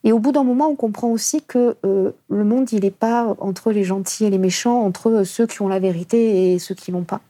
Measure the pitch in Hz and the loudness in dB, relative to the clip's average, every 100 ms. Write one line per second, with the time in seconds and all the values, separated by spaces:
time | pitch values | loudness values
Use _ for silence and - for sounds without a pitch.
0 | 220 226 240 285 254 247 311 285 220 208 | 4 4 2 2 2 2 0 0 -4 -2
1 | 240 226 - 302 - 247 240 - 190 196 | -2 -2 -2 -4 -2 0 0 0 -2 0
2 | 190 - _ 202 208 247 262 214 196 196 | -2 -4 _ 0 2 2 0 0 0 0
3 | 226 233 233 - 196 185 226 208 185 190 | 0 0 -2 -4 -6 -4 -2 0 0 -2
4 | 190 - 214 190 185 180 240 240 208 180 | -4 -2 0 2 0 0 0 2 0 0
5 | 226 226 190 - 233 - 196 190 185 170 | 0 0 0 -2 -2 -2 -4 0 0 -2
6 | 175 233 226 190 185 180 - 190 - 180 | 0 2 2 2 2 0 -4 -12 -6 -6
7 | 175 180 | -6 -10